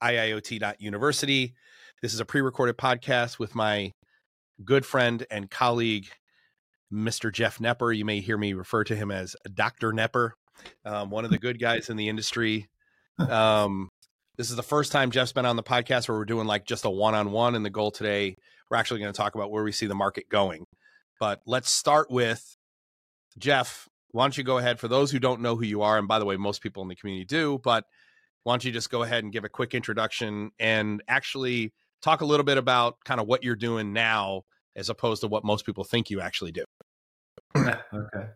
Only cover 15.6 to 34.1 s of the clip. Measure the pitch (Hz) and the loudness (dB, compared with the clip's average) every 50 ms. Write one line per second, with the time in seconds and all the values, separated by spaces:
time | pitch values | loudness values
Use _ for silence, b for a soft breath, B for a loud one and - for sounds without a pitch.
15.6 | 110 - 127 123 117 - 131 123 117 - 113 107 104 101 113 113 110 107 104 104 | 0 0 0 0 2 2 0 0 0 0 -2 -2 -2 -2 -2 -2 0 0 0 0
16.6 | 101 - 120 - - 110 95 98 107 110 110 107 104 101 101 113 117 120 120 113 | 0 -4 -6 -2 -2 -2 0 2 2 4 4 4 2 0 2 2 2 2 2 0
17.6 | 104 101 95 107 107 107 - - 107 104 101 101 101 95 92 - b b b b | -2 -4 -2 0 -2 -2 -2 -2 -2 0 0 0 0 -2 -4 -8 b b b b
18.6 | b b 117 117 113 - 120 107 104 101 101 - 104 104 - 110 101 104 107 107 | b b 0 0 0 0 -2 -4 -4 -6 -2 -2 -2 -2 -2 -4 -6 -4 -2 -2
19.6 | 107 107 104 - 113 101 101 98 98 101 - 104 - - - 104 98 95 82 78 | -2 -2 -2 -4 -4 -2 0 0 0 0 -2 -4 -8 0 2 2 2 2 0 -6
20.6 | 87 _ b b b b b b b b _ - 113 104 101 - - 113 123 127 | -14 _ b b b b b b b b _ -4 -2 -2 -2 -4 -4 -2 -2 0
21.6 | 120 - - - - 151 147 151 147 - 127 123 120 113 113 113 - - - _ | 0 0 0 0 4 4 4 4 4 4 2 2 2 2 0 -2 -6 -18 -20 _
22.6 | _ _ _ _ _ _ _ _ _ _ _ _ _ _ _ - - 139 143 131 | _ _ _ _ _ _ _ _ _ _ _ _ _ _ _ -4 0 2 2 2
23.6 | 120 - - - - _ _ _ _ _ - 117 131 139 127 139 131 127 131 123 | 2 -2 -6 -16 -20 _ _ _ _ _ 0 2 2 2 2 0 0 0 0 2
24.6 | 123 123 120 - - 113 120 135 143 135 139 127 127 127 127 113 120 120 117 117 | 2 2 0 0 -2 2 2 4 4 2 2 2 2 2 0 2 0 -2 0 0
25.6 | 120 104 104 104 104 107 107 107 101 98 110 110 104 101 98 95 101 101 101 - | -2 -2 0 2 4 4 4 4 4 2 2 2 2 2 0 0 -2 -4 -4 -4
26.6 | - 104 - 98 95 92 90 - - 101 95 92 92 95 143 165 160 147 139 135 | -8 -10 -10 -10 -12 -12 -12 -10 -10 -8 -8 -8 -6 -4 -2 0 0 0 -2 -2
27.6 | 120 123 117 110 - _ b b b b b b b b b b - 117 123 120 | 2 2 2 2 0 _ b b b b b b b b b b -2 0 0 0
28.6 | 117 131 113 117 - - - 117 117 120 120 117 107 104 101 113 104 104 - - | 0 -2 -4 -4 -6 -2 -2 -2 -2 0 -2 -2 -2 -4 -6 -6 -8 -8 -6 -6
29.6 | 127 117 - 123 113 - 107 110 110 107 - - 117 107 104 104 104 107 _ - | -6 -4 -4 -6 -4 -4 -2 -2 -2 -2 -2 -4 -4 -4 -4 -6 -8 -8 _ -2
30.6 | 113 110 110 110 107 107 104 104 - - 127 139 - - - 135 131 127 123 120 | 0 2 2 2 0 -2 -4 -6 -4 -2 -2 -2 -2 -4 -8 -4 -4 -2 -2 -2
31.6 | 110 110 _ _ _ _ _ - - 156 160 147 156 147 147 147 143 143 139 135 | -4 -4 _ _ _ _ _ -4 2 2 2 2 4 4 4 4 4 4 4 4
32.6 | 127 131 127 123 120 120 - _ - - 135 120 107 107 127 127 127 123 117 104 | 4 4 4 4 4 2 0 _ -4 -2 -2 0 2 2 2 2 2 -2 -2 -2
33.6 | 117 117 113 110 107 101 101 113 113 113 | 0 -2 0 0 -2 -2 0 2 2 4